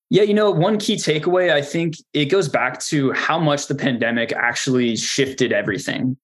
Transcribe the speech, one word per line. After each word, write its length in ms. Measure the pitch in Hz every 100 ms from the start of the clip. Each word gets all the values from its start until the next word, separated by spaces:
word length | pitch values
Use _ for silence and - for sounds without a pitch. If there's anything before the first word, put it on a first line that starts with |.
| -
Yeah, 100 | 185
you 120 | 208 208
know, 160 | 208
one 260 | 165 175 214
key 180 | - 202
takeaway, 560 | - 156 170 185 175
I 100 | 147
think 340 | 143 165 165 156 -
it 120 | 147 139
goes 220 | 190 156
back 320 | 131 123 131
to 300 | - 151 135
how 260 | - - 160
much 280 | 156 143 -
the 80 | 135
pandemic 560 | 135 120 117 117 113
actually 640 | - 120 - - 127 120 113
shifted 540 | - - 139 135 120
everything. 640 | 104 104 98 - - 127 131